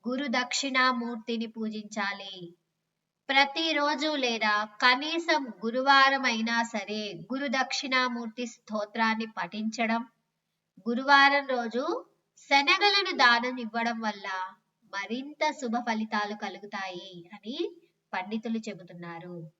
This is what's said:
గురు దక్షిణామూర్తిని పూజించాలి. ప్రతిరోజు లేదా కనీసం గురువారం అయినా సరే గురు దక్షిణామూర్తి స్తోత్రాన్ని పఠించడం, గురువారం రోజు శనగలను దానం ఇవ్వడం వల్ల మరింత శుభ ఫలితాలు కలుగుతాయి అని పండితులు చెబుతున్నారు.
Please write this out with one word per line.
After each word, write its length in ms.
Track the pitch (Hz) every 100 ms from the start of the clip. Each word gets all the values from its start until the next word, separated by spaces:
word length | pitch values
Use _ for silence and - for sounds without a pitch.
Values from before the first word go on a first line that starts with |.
గురు 220 | 226 262 285 247
దక్షిణామూర్తిని 1080 | 247 - 277 262 254 247 233 233 233 233 226
పూజించాలి. 800 | 226 220 214 208 220 196 196 196 190 170 - _ _ _ _ _ _ -
ప్రతిరోజు 800 | 269 277 320 330 294 294 294 311 294
లేదా 280 | 247 226 214 208 214 -
కనీసం 600 | 247 254 311 330 330 311 262 -
గురువారం 640 | 226 247 269 269 269 269 254
అయినా 260 | 226 226 233 226
సరే 260 | 214 196 214 208 160 165
గురు 180 | 262 285 262
దక్షిణామూర్తి 840 | 254 - 277 254 254 240 233 233 240
స్తోత్రాన్ని 760 | - - 214 208 226 226 220 226 196
పఠించడం, 640 | 175 208 220 220 226 233 254 _ _ _ _ _ _ - 226
గురువారం 580 | 240 269 277 277 285 269
రోజు 300 | 247 233 233 311 453 - _ _ _ -
శనగలను 600 | 277 285 381 403 403 370 349
దానం 320 | 247 233 247 254
ఇవ్వడం 340 | 226 226 233 226 220
వల్ల 220 | 202 196 185 185 - _ _ _
మరింత 520 | 196 196 247 277 302 302 302
శుభ 160 | 247 233 240
ఫలితాలు 480 | 220 220 214 208 214
కలుగుతాయి 680 | 202 185 208 202 190 180 190 175 170
అని 240 | 208 214 302 392 - _ _ _
పండితులు 460 | 190 202 220 233 226 220
చెబుతున్నారు. 680 | 180 175 170 170 170 175 175 160